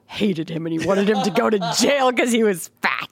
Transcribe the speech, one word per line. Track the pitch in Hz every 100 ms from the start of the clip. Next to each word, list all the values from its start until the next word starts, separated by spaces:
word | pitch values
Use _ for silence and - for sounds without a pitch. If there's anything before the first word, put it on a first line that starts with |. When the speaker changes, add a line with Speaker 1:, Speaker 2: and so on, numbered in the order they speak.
| -
Speaker 1:
hated | - 208 160 165
him, | 160 165
and | 165
he | 156
wanted | 196 202
him | 214
to | 202
go | 165 226
to | 214
Speaker 2:
<laughs> | 226 214
Speaker 1:
jail | 254 285 254
'cause | 247 247
he | 233
was | 220 175 - _
fat. | 185 120 -